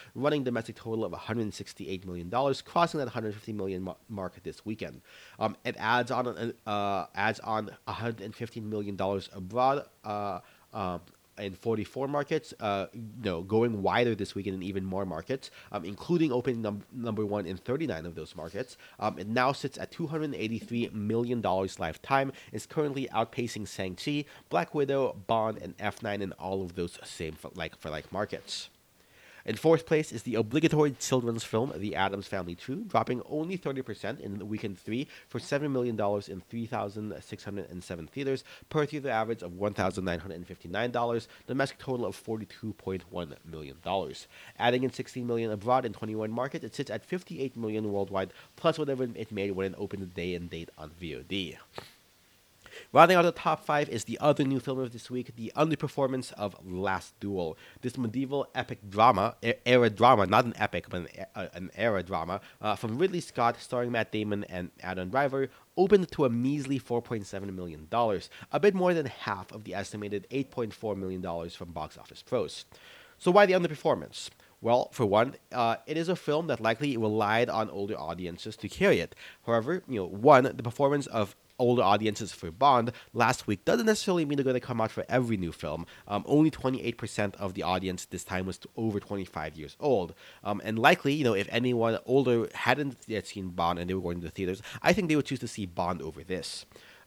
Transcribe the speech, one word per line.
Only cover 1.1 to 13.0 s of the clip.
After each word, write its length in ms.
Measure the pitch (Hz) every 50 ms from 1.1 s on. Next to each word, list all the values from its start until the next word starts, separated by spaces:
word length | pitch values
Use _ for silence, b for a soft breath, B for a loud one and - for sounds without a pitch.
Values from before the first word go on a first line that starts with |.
| 85
a 40 | -
hundred 360 | - - 110 117 110 104 -
sixty-eight 520 | - 101 - - - 98 - 95 90 92
million 220 | 90 90 87 85 87
dollars, 340 | 113 127 139 139 135 -
crossing 380 | - - - 175 170 165 - 156
that 80 | 135 113
hundred 260 | - 123 110 107 104
fifty 200 | 107 - 113 110
million 280 | 104 95 98 95 90
ma-, 140 | 95 92 - - _ -
mark 340 | 113 98 92 87 - - 87
this 220 | 85 76 - -
weekend. 360 | 104 113 - 92 78 62 65 B B B B B B B B
Um, 160 | 107 110 - - -
it 140 | 123 117 -
adds 320 | 101 110 120 123 120 120
on, 160 | 127 123 123 123
an, 260 | 98 85 113 117 - _ - 110
uh, 380 | 104 104 101 101 101 92 82 - -
adds 240 | 95 101 110 110 -
on 320 | - 110 110 110 107 95 - - - -
a 60 | 104
hundred 280 | - 113 117 113 113 98
and 100 | 113 -
fifteen 340 | - 120 - - 120 107 107
million 280 | 107 104 104 101 98 92
dollars 320 | 95 95 101 98 90 - -
abroad, 520 | 95 92 92 107 123 127 135 139 143 - - _ _ -
uh, 380 | 107 104 104 104 101 92 87 B B B B B B -
um, 260 | 110 95 90 87 87 90 - - _ _ _ _ -
in 160 | 101 98 92
forty-four 540 | - - 117 113 107 104 - - 127 135 135
markets, 460 | 147 147 143 - 160 156 - - - -
uh, 280 | 113 104 101 98 92 - -
you 80 | 120